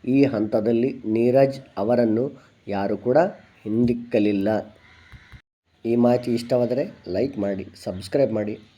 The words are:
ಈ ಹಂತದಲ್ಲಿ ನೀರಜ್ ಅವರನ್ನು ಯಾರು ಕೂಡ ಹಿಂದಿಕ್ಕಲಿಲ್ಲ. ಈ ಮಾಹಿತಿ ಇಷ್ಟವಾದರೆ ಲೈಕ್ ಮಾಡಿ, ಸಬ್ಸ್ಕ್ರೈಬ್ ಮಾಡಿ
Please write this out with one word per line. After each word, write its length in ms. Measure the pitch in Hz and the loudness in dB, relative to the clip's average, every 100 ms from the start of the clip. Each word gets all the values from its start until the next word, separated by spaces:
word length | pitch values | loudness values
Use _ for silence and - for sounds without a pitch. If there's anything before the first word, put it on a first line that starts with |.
| - | 2
ಈ 180 | 135 | 2
ಹಂತದಲ್ಲಿ 680 | 139 113 107 117 107 117 131 - 107 | 2 2 0 0 2 0 0 -4 -4
ನೀರಜ್ 560 | 110 120 131 135 135 - - | 0 4 4 4 0 -12 -6
ಅವರನ್ನು 540 | 104 120 117 110 135 - _ _ - | 0 2 2 0 -2 -8 _ _ -8
ಯಾರು 300 | 98 101 104 | -4 -4 -4
ಕೂಡ 200 | 120 139 185 - - _ | 0 2 2 -4 -20 _
ಹಿಂದಿಕ್ಕಲಿಲ್ಲ. 1120 | 107 110 120 120 - 117 104 101 98 107 - - _ - _ - - - _ _ _ _ 113 | -4 0 0 0 -2 0 2 0 0 -2 -4 -18 _ -20 _ -20 -20 -20 _ _ _ _ -2
ಈ 100 | 120 | 4
ಮಾಹಿತಿ 380 | 120 123 123 | 4 4 0
ಇಷ್ಟವಾದರೆ 640 | 117 - 123 120 127 190 - - | -4 0 0 0 -2 -4 -10 -6
ಲೈಕ್ 320 | 92 139 104 | -2 -2 -2
ಮಾಡಿ, 280 | 101 98 92 - | -4 -4 -10 -14
ಸಬ್ಸ್ಕ್ರೈಬ್ 500 | - 95 95 143 127 | -12 -10 -4 0 0
ಮಾಡಿ 260 | 107 104 110 - | 0 -4 -8 -16